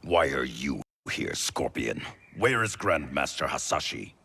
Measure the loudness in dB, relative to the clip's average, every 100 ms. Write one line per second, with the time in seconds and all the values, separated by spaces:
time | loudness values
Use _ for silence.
0 | 4 4 6 2 -2 -2 -4 -4 -6 _
1 | -8 -4 -4 -2 -4 -2 -2 -2 -2 -2
2 | -6 -14 -16 2 2 4 0 0 2 2
3 | 2 -2 -2 0 -2 0 0 0 0 -6
4 | -10 -16